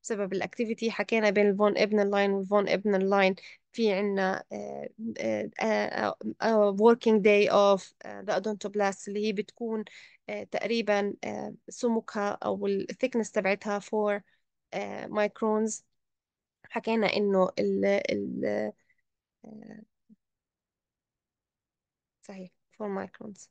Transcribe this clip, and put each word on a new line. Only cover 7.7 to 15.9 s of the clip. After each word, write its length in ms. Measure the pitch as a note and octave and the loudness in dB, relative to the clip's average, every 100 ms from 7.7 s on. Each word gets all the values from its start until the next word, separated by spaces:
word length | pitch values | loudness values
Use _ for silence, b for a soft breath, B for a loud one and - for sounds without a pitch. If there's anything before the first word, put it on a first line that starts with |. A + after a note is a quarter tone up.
| G3 - _ - | 4 0 _ -16
آه، 160 | G#2 | -12
the 200 | G3 F3+ | -4 -2
odontoblast 680 | G#3 G#3 G3+ G3+ G3 G3 - | -2 -6 -6 -2 -2 -2 -8
اللي 200 | G3+ G#3+ | -4 -4
هي 60 | |
بتكون، 500 | G3+ G3+ _ A#3 A3 G#3 B B B - | -4 -8 _ -6 -6 -8 B B B -14
آه، 140 | G#3 | -12
تقريبا، 720 | G3+ - G3+ A#3 G#3 G3+ G3+ - | -6 -6 -2 -2 0 0 0 -4
آه، 300 | G#3+ G#3 - - - | -8 -8 -10 -12 -18
سمكها 680 | - A#3+ A3+ - G#3+ G3+ - - | -4 0 0 -2 -4 -4 -4 -4
أو 220 | G3 G3+ | -4 -2
ال 200 | G3 - - - | -2 -4 -4 -2
thickness 260 | A#3 G#3+ | -2 -2
تبعتها 480 | A3 F#3+ G3+ A3 G3+ | -2 -2 -2 -4 -6
four، 420 | - G#3+ G#3 G3+ _ _ _ _ _ | -4 -2 -2 -4 _ _ _ _ _
آه، 340 | G3 G3+ G3+ - | -10 -10 -10 -6
microns. 760 | G#3 G#3 - A3 G#3+ A3 - _ | -2 -2 -2 0 0 -2 -4 _